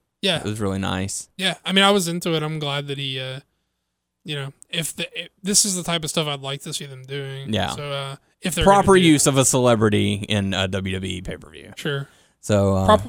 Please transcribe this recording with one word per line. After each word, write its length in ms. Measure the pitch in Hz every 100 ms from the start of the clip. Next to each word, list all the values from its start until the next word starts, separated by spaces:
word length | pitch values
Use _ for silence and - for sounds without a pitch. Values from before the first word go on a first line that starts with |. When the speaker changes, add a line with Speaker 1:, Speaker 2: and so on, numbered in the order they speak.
| _ _
Speaker 1:
Yeah. 160 | 196 160
Speaker 2:
It 60 |
was 160 | 98 107
really 180 | 101 95
nice. 500 | 95 92 95 - - -
Speaker 1:
Yeah. 160 | 185 -
I 80 | 170
mean, 100 | 190
I 80 | 196
was 160 | 202 170
into 260 | 175 175
it. 80 | 160
I'm 160 | 151 156
glad 280 | 147 143 143
that 100 | 139
he, 200 | 139 131
uh, 220 | 131 135 - _ _ _ _ _ _ _
you 120 | - 147
know, 160 | 139 - -
if 240 | 170 151
the, 140 | - 170 -
if, 120 | - _
this 220 | 190 202
is 100 | 214 180
the 60 |
type 220 | 165 170
of 60 | 151
stuff 180 | - 151
I'd 120 | 143
like 200 | 135 139
to 100 | 165
see 100 | 147 143
them 160 | 131
doing. 480 | 131 139 135 135 135
Speaker 2:
Yeah. 180 | - -
Speaker 1:
So, 200 | 65 143
uh, 260 | 139 139 139 _ _
if 120 | 185
they're 100 | 165
Speaker 2:
Proper 240 | 160 196 196
Speaker 1:
gonna 120 | 190
do 60 | 170
Speaker 2:
use 200 | 147 156
of 100 | 139
a 60 |
celebrity 680 | 127 135 123 113 110 104 101 104 104
in 240 | 104 98
a 160 | 95 95
W 260 | 95 95
W 180 | 92 95 92
E 40 |
pay-per-view. 500 | 92 82 76 78 95 -
Speaker 1:
Sure. 320 | 160 139 139 _ _ _
Speaker 2:
So, 340 | - 104 98
uh, 120 | 95 95
Speaker 1:
Proper, 220 | 214